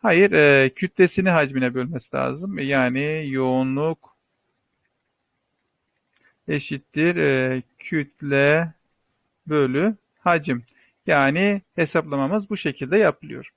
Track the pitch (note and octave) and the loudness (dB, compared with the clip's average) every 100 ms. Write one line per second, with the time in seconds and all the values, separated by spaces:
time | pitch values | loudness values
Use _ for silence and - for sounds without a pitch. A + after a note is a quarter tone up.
0 | A3+ E3+ G3 E3+ D3 C#3 C3+ - F#3 - | 2 4 4 6 6 6 4 0 -8 2
1 | F3+ - F#3+ E3+ C#3 C3+ B2+ B2 B2+ D3+ | 2 4 2 2 0 -2 -2 -2 -6 -8
2 | _ C3+ C3 C#3 F#3+ F3+ C#3 C#3 B2+ B2+ | _ -4 -4 -4 -8 -6 -2 0 0 0
3 | D3 D#3 D3 C3 C3 C3 C3 C3+ D#3 D#3+ | -4 -6 -6 -2 0 0 -2 -2 -4 -6
4 | _ _ _ _ _ _ _ _ _ _ | _ _ _ _ _ _ _ _ _ _
5 | _ _ _ _ _ _ _ _ _ _ | _ _ _ _ _ _ _ _ _ _
6 | _ _ _ _ - D3+ - C#3+ _ D3+ | _ _ _ _ -8 -6 -6 -12 _ -2
7 | E3 F3 D3+ C3+ C3 C3 - _ - D#3+ | -2 0 0 0 -2 -4 -8 _ -8 -6
8 | C#3+ _ C#3+ C#3 C#3+ D#3 E3 - _ _ | -6 _ -2 2 4 2 -2 -10 _ _
9 | _ _ _ _ - D3+ C3+ C3+ G3 G#3+ | _ _ _ _ -4 0 2 2 -2 -4
10 | _ _ F3 E3+ D3 B2+ A#2 _ _ _ | _ _ 0 0 -2 -6 -8 _ _ _
11 | - D3+ C3+ D#3 G3+ G3+ _ - D#3 E3+ | 0 2 2 2 0 -2 _ -6 -2 -2
12 | D#3 C#3 C#3 G#3 G3+ G3+ D#3 C3+ C3+ G3 | -2 -4 -2 -4 -4 -6 -6 -6 -2 2
13 | F#3+ - - A#2 C3 | 2 0 -12 -16 -16